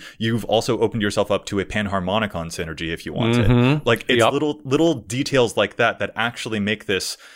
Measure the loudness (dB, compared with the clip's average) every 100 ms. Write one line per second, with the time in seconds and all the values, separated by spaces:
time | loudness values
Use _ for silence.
0 | -12 -6 -2 -2 0 0 0 0 0 0
1 | 0 0 0 -2 0 -4 -2 -4 -2 -2
2 | 0 0 -2 -4 -8 -8 -8 -6 -6 -6
3 | -6 -2 2 4 4 4 4 2 2 0
4 | 2 4 4 2 -2 -4 -2 2 2 0
5 | -4 -4 0 2 2 2 0 2 0 0
6 | -4 -2 -4 -4 -6 -2 -2 -2 -2 -2
7 | -4 -10 -18